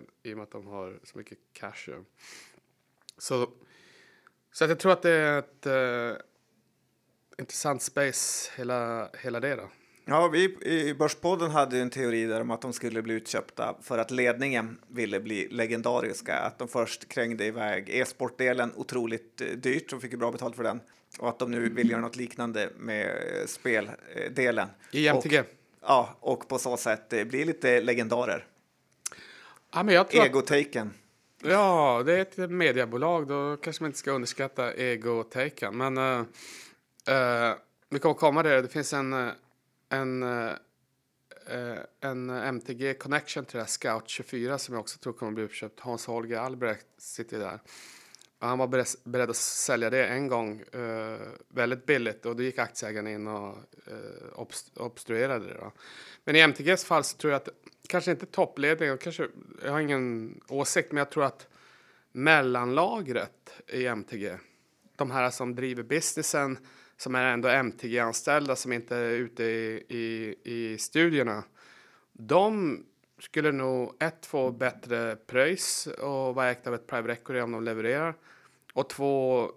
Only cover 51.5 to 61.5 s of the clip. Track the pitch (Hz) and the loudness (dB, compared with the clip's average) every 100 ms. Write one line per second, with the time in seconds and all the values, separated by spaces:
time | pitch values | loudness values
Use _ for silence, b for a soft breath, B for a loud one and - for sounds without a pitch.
51.5 | 127 120 127 139 139 113 - 117 117 127 | -2 0 0 2 2 2 -4 -6 -2 -2
52.5 | 127 117 - 110 107 107 104 107 104 101 | -2 -4 -4 -8 -6 -6 -6 -6 -6 -8
53.5 | 104 - - - 110 107 - 113 - 113 | -12 -20 -20 -16 -14 -14 -16 -16 -14 -12
54.5 | - - - 117 - - 113 135 120 95 | -12 -14 -10 -10 -8 -4 0 0 0 -6
55.5 | - 107 - B B B B - 156 156 | -12 -14 -18 B B B B 4 8 8
56.5 | 139 147 185 - 160 135 - 151 139 - | 8 2 2 4 2 2 -2 0 0 -4
57.5 | - - _ - 180 180 165 190 - 175 | -16 -20 _ -4 -2 0 -2 -2 0 0
58.5 | - 147 160 151 131 175 165 147 - - | 2 2 2 0 -2 -6 -6 -6 -8 -20
59.5 | - 143 151 147 135 123 117 110 - - | -10 -4 -2 0 0 0 -4 -8 -14 -6
60.5 | 139 139 180 - 147 143 156 135 - - | -2 0 0 0 0 0 2 0 -2 -20